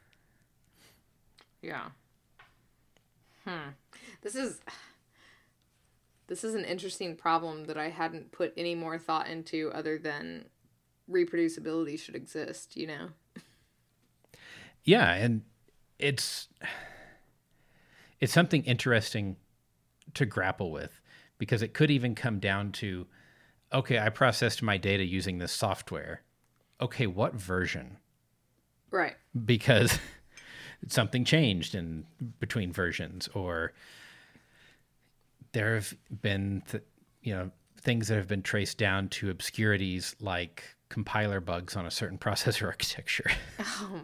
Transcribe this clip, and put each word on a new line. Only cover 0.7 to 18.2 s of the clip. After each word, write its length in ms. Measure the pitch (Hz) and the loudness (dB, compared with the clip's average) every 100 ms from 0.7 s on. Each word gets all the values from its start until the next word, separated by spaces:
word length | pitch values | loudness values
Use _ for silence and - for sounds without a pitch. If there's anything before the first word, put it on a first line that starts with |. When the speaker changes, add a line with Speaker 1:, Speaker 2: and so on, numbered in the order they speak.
| _ - _ _ _ _ _ _ _ | _ -20 _ _ _ _ _ _ _
Speaker 1:
Yeah. 300 | 170 143 - 131 _ _ _ - - _ _ _ _ _ _ _ _ _ 196 | -12 -10 -10 -16 _ _ _ -20 -20 _ _ _ _ _ _ _ _ _ -10
Hmm. 240 | 170 143 135 _ - - - | -8 -8 -14 _ -20 -20 -14
This 120 | 214 | -8
is, 260 | 254 247 - - - - _ _ _ - _ _ _ _ _ _ _ _ _ _ | -4 -4 -6 -14 -18 -20 _ _ _ -20 _ _ _ _ _ _ _ _ _ _
this 160 | 180 | -8
is 100 | 220 | -4
an 100 | 220 | -4
interesting 520 | - 180 185 - 180 165 | -4 -4 -6 -8 -8 -2
problem 480 | 170 165 165 156 151 | 2 2 2 -6 -8
that 100 | 156 | -6
I 140 | 156 | -6
hadn't 420 | 160 165 165 - | -2 -4 -4 -12
put 200 | - 165 - | -2 -2 -2
any 180 | 170 | -4
more 240 | 170 160 165 | -2 -4 -6
thought 300 | 165 160 - | -2 -2 -2
into 420 | 165 165 160 156 | -6 -4 -4 -2
other 260 | - 156 156 | -2 -2 -2
than 480 | 156 147 160 160 - _ _ _ _ _ - | -2 -6 -8 -12 -16 _ _ _ _ _ 0
reproducibility 880 | 180 175 170 165 165 156 160 151 156 | 2 4 2 0 0 -4 -2 -2 -6
should 160 | - | -10
exist, 600 | - 165 156 - 160 - - | -12 -8 -8 -8 -10 -12 -8
you 100 | 160 | -8
know? 220 | 147 170 156 _ - - _ _ _ _ _ _ _ _ - - - - - | -8 -10 -14 _ -20 -20 _ _ _ _ _ _ _ _ -20 -20 -20 -20 0
Speaker 2:
Yeah, 280 | - 214 87 | 8 8 8
and 300 | 90 120 110 - _ _ _ _ - | 4 2 2 -2 _ _ _ _ -2
it's, 500 | 143 135 - - - _ - - - - - - _ _ _ _ _ _ _ - - _ | 0 0 -4 -6 -12 _ -10 -10 -14 -18 -20 -20 _ _ _ _ _ _ _ -20 -20 _